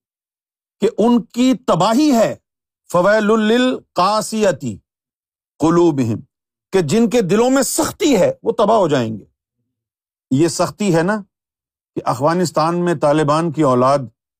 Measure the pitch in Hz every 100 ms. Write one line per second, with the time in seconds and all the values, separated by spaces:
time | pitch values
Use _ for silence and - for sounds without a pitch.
0 | _ _ _ _ _ _ _ - 202 -
1 | 226 240 - 233 254 247 - 175 190 226
2 | 302 233 170 113 _ _ _ _ _ 175
3 | 185 214 208 220 214 240 254 247 _ -
4 | 185 214 - 220 202 143 131 95 _ _
5 | _ _ _ _ _ - 160 170 170 139
6 | 117 107 - _ _ _ _ 190 151 208
7 | 233 247 180 208 247 269 - - 294 -
8 | 349 220 151 - 208 - 202 220 175 139
9 | 113 107 - _ _ _ _ _ _ _
10 | _ _ - 131 165 - 170 - 208 165
11 | 170 214 190 _ _ _ _ _ _ -
12 | - 127 147 175 170 - 160 175 175 170
13 | 151 151 147 151 170 151 143 127 127 143
14 | 120 _ _ _